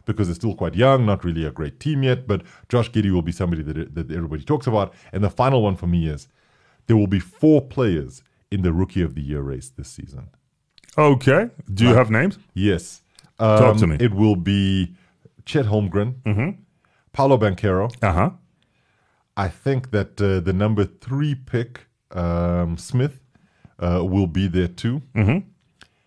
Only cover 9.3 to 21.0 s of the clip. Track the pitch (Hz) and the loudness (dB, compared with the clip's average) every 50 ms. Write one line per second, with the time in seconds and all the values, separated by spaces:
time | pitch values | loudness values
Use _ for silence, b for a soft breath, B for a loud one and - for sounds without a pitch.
9.3 | 73 73 69 69 67 65 67 - - - 71 - - - - - - - 76 - | -6 -6 -6 -8 -10 -10 -12 -16 -18 -18 -18 -18 -18 -18 -18 -18 -16 -18 -18 -20
10.3 | - _ _ _ _ _ _ _ _ _ _ _ - - 151 147 143 127 - 135 | -20 _ _ _ _ _ _ _ _ _ _ _ 0 2 4 4 4 4 4 4
11.3 | 131 170 220 240 - - - - 101 95 117 123 117 123 127 107 110 113 143 202 | 4 4 2 0 -6 -12 -14 -8 -2 2 4 6 6 6 6 4 2 0 0 0
12.3 | 196 - - _ - 87 95 104 95 87 - - - - b b b b b b | -2 -6 -12 _ -4 0 0 2 0 0 -2 -8 -16 -20 b b b b b b
13.3 | b - 113 110 107 107 110 120 107 110 110 87 78 76 120 120 101 98 107 107 | b 0 2 4 6 6 6 6 6 4 4 2 2 2 0 0 2 2 2 4
14.3 | 104 90 82 95 101 101 98 95 95 95 90 87 b b b b b b b - | 2 2 0 0 0 2 2 0 0 0 -2 -4 b b b b b b b -20
15.3 | _ - - - - 156 131 107 107 107 104 95 85 98 104 120 127 127 - 110 | _ -20 -10 -4 -2 -2 0 0 0 0 0 0 -2 -2 -2 -2 -4 -6 -4 -2
16.3 | 104 101 123 170 202 - _ _ _ _ _ _ _ _ _ _ - - 135 139 | -2 -2 -2 -4 -6 -10 _ _ _ _ _ _ _ _ _ _ -2 0 2 4
17.3 | 139 117 107 104 95 - - 104 92 92 101 117 - - - 101 90 82 104 180 | 4 4 2 2 0 0 0 0 0 0 -2 -4 -4 -2 -2 0 2 2 2 0
18.3 | - - _ _ _ _ _ _ _ _ _ _ _ _ _ _ _ _ _ _ | -2 -6 _ _ _ _ _ _ _ _ _ _ _ _ _ _ _ _ _ _
19.3 | _ - 98 90 - - - 139 135 131 127 - - 104 95 - - - 101 98 | _ -6 -6 -6 -6 -6 -4 -4 -4 -4 -4 -2 -2 -2 -2 -4 -4 -2 0 0
20.3 | 95 92 82 92 92 92 104 110 110 104 98 90 - _ | 0 0 0 -2 -2 0 0 0 0 0 -2 -2 -6 _